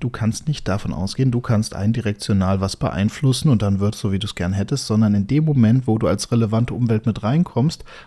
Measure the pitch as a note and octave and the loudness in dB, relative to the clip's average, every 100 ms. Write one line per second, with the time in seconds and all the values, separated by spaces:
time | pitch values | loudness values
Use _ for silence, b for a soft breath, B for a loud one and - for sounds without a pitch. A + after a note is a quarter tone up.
0 | B2+ - G#2+ A2 - D3 - G2 - - | -6 -4 -4 -2 -4 -4 -2 -4 -4 -4
1 | F#3+ - C3 A#2+ - G#2+ A2 - G2+ A#2 | -4 0 0 0 0 0 0 -2 -2 0
2 | G#2+ G2+ - G2+ F#2 F#2+ F#2+ - C3+ - | -2 -4 0 0 2 0 -2 -2 -4 0
3 | G#3+ - C3+ B2+ D#3 A2 G2+ G2 G2+ - | -2 0 0 2 2 2 2 0 0 -2
4 | G#2 F#2+ G2 - F2+ G2 G2+ C3+ - A2 | -2 -2 -4 -4 -2 -2 -2 -4 0 2
5 | A2 G2+ G2 C#3 D#3 C#3+ A2 B2+ B2+ A2+ | 4 2 2 2 2 4 4 4 2 0
6 | F2 G2 - A#2 A2 A2+ A#2+ - A#2+ A2 | 2 0 0 0 2 2 0 0 0 0
7 | A#2 G2+ G#2 D3 F3 - D3+ - B B | 0 -2 0 0 0 0 -2 -2 B B